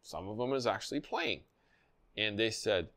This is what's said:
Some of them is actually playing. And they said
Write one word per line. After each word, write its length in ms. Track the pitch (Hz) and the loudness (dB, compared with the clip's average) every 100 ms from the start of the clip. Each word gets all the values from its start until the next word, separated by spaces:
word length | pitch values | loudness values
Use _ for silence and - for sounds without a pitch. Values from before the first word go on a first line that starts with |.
Some 260 | - 76 92 | -10 -8 -6
of 120 | 107 | -4
them 140 | 123 | 0
is 120 | 135 117 | 0 2
actually 360 | 95 - 139 | 0 -2 -6
playing. 420 | - 247 - 98 - _ _ _ _ _ _ - | -2 -2 -2 -4 -8 _ _ _ _ _ _ -2
And 220 | 107 104 | 0 4
they 100 | 113 | 2
said 400 | - - 98 85 | 2 2 2 2